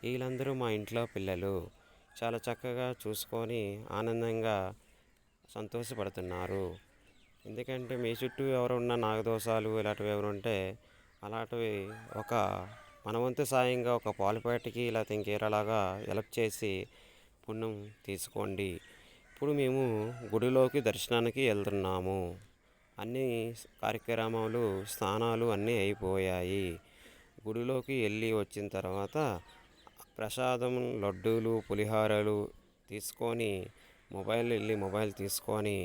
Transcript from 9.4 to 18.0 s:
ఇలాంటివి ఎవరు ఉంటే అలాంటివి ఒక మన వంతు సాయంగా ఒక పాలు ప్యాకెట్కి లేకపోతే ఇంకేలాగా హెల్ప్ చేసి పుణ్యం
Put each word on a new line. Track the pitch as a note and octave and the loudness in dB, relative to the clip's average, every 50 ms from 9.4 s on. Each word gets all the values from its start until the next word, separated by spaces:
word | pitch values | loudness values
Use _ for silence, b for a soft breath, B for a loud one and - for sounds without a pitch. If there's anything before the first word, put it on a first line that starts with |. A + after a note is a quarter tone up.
| A2 A#2 A2 A2 G#2+ A2 G#2+ A2 | 2 2 2 2 2 2 0 0
ఇలాంటివి | G#2 G#2 G#2 - G#2 G#2 G#2 | 2 0 0 0 0 0 0
ఎవరు | G#2 G2+ G#2 G#2 | 0 0 -2 -2
ఉంటే | G2+ G2 A#2 A2 G2 F#2+ F#2 G2+ - b b b b b b b b - | -2 -2 0 0 0 0 -2 -4 -8 b b b b b b b b -10
అలాంటివి | G#2 G#2+ A2+ A#2 - - A#2 A#2 A2 G#2+ G2+ F#2+ G2 G#2+ A2 A2 - - G2+ | -8 -6 -6 -6 -4 -2 -2 0 0 0 -2 -4 -6 -8 -12 -12 -10 -8 -8
ఒక | A2 - A#2+ A#2 G2+ F#2+ G2 F#2+ F2+ G2 A2 B B B B B - | -4 0 2 2 2 2 0 -2 -4 -8 -12 B B B B B -6
మన | G#2 G#2+ A2+ A#2+ | -2 0 2 2
వంతు | B2+ B2+ - D3 B2 | 0 2 0 0 2
సాయంగా | C3+ C3 B2+ B2 B2+ B2 A#2+ A#2+ A#2+ A#2 | 4 4 4 4 4 2 2 2 2 2
ఒక | - A2 G2+ - | 2 0 -2 2
పాలు | G2 G2 G#2+ A2+ - | 2 2 2 2 2
ప్యాకెట్కి | A#2 A#2+ A#2 - A#2+ G#2 A#2 B2 A#2+ A2 | 0 0 0 0 -4 -4 -2 0 0 2
లేకపోతే | A2+ G#2+ - G#2+ G#2 | 0 0 0 0 -2
ఇంకేలాగా | G2+ - G#2 G#2 A2 G#2+ G#2+ G#2 G#2+ G#2 A2+ A2 G2 F#2 F#2 G2+ G#2+ G#2 | 0 0 0 0 2 2 2 2 2 2 2 2 2 2 0 -2 -4 -4
హెల్ప్ | G2 G2 - - - - | -2 -4 -4 -4 0 0
చేసి | A2+ A2 - - - G#2 G2 F#2 - - B B B B B B B B B B - | 0 0 0 -2 -2 -2 -2 -2 -4 -8 B B B B B B B B B B -10
పుణ్యం | - G#2+ A2 A2+ A2+ G#2+ G#2 G2+ G#2 G#2+ - | -8 -6 -4 -4 -4 -4 -6 -10 -14 -16 -16